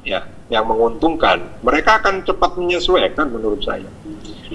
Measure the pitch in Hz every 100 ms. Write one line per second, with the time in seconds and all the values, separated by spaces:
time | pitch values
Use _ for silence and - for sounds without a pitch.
0 | - 92 - - - 117 113 110 117 110
1 | 160 156 - 175 - - 123 147 180 220
2 | 202 190 185 185 175 180 175 175 - 180
3 | 98 - 147 113 110 101 - - - -
4 | - - - - -